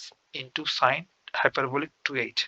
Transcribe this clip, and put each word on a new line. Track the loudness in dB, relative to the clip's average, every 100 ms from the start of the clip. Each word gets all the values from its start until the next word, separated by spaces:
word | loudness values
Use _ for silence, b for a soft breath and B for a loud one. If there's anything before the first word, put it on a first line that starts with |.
| -8 -18 _
into | -14 -8 -6 -4 4
sin | 4 4 -4 _ -6 0
hyperbolic | 2 2 0 -2 -4 _ -4
টু | -2
এইচ। | -2 -2